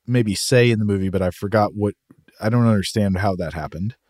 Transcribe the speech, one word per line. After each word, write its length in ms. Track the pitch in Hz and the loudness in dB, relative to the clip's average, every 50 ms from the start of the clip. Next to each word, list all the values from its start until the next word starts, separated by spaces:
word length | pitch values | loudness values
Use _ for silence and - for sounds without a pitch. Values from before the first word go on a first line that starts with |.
| _ | _
maybe 280 | - 123 123 113 107 95 | -2 0 0 2 0 -2
say 360 | - - - 131 123 120 120 | -4 -2 2 4 4 4 4
in 80 | 117 107 | 2 2
the 80 | 107 | 0
movie, 240 | 101 101 98 95 95 | 0 0 0 -2 -2
but 100 | 90 95 | -2 0
I 100 | 92 90 - | -2 -2 -4
forgot 400 | - - 98 104 107 104 101 - | -4 -6 0 2 2 2 2 0
what, 180 | 104 104 104 - _ _ _ - _ _ _ _ - | -2 -4 -4 -4 _ _ _ -20 _ _ _ _ -6
I 80 | 104 110 | -4 0
don't 180 | 117 120 120 | 2 2 4
understand 520 | 117 110 101 95 - - 110 101 98 92 90 | 4 2 2 0 -2 -2 0 0 0 0 0
how 180 | 104 101 95 | 0 -2 -2
that 160 | 90 87 80 76 | -2 -4 -8 -8
happened. 420 | 78 76 73 - 76 95 110 - _ _ _ | -8 -10 -10 -8 -8 -8 -8 -10 _ _ _